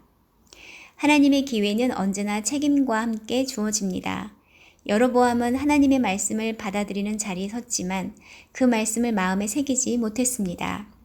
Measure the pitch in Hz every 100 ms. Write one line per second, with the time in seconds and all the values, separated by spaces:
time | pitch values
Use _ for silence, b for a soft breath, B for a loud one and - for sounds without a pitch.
0 | _ _ _ _ _ B B B B B
1 | 285 302 277 277 269 226 208 208 247 -
2 | 196 196 208 208 214 285 294 285 254 220
3 | 233 220 - 240 262 - 214 208 196 180
4 | - 95 - - b b b b - 208
5 | 247 247 247 240 240 254 294 294 277 269
6 | 226 190 - 214 226 220 214 202 202 196
7 | 202 214 208 180 196 233 226 - 185 190
8 | 185 - B B B - 254 226 220 -
9 | 240 214 185 190 208 294 277 247 214 240
10 | 220 214 254 - 190 170 185 180 208 -